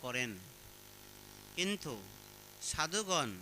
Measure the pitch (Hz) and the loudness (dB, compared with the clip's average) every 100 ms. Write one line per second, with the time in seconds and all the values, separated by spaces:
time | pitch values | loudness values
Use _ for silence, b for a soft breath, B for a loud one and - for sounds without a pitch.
0 | 127 123 123 95 92 - - - - - | 2 2 2 0 -8 -14 -14 -14 -16 -16
1 | - - - - - - 185 202 156 110 | -14 -14 -14 -14 -6 2 4 4 0 -4
2 | 98 - - - - - - - 156 196 | -6 -12 -14 -14 -14 -6 -2 2 4 4
3 | 196 175 123 90 | 6 6 6 0